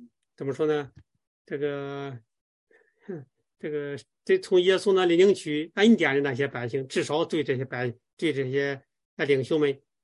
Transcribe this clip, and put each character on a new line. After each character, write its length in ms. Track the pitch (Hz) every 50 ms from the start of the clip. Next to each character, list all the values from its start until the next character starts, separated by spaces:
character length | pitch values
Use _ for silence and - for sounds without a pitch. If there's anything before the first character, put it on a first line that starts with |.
| 240 - _ _ _ _ _
怎 100 | - 135
么 60 | 139
说 140 | 131 160 156
呢？ 260 | 151 151 147 143 127 _ - - _ _ _ _ _ _ _ _
这 100 | - 160
个， 640 | 139 147 147 143 139 139 139 139 139 139 139 131 117 - _ _ _ _ _ _ _ _ _ _ _ _ _ _ _ _
哼， 180 | - 185 151 123 - _ _ _ _ _ _
这 120 | - 160
个， 280 | 151 147 143 143 143 127 - _ _ _ _
这 140 | - 190 185
从 220 | 190 - 196 180
耶 160 | 180 185 190
稣 160 | 180 - 208
那 140 | 190 190 185
里 100 | 175 170
领 180 | 170 190 202 185
取 380 | - - 160 147 147 160 - -
恩 220 | 196 202 233 226
典 180 | 170 165 139 135
的 60 | 143
那 140 | 139 139 131
些 120 | 120 143
百 220 | 135 - 123 120 117
姓， 180 | 123 135 131
至 160 | 131 - 185
少 220 | 151 - 143 160 165
对 180 | 160 190 160
这 140 | 143 - 135
些 80 | 123 135
百-， 280 | 131 135 123 127 120 117 _ _ _ _
对 160 | - 170 160
这 180 | 135 135 131 127
些， 300 | 135 139 139 139 139 135 - _ _ _ _ _ _
呃， 80 | - 160
领 180 | 139 143 135
袖 160 | 123 - 170 151
们， 220 | 147 143 135 - _ _ _ _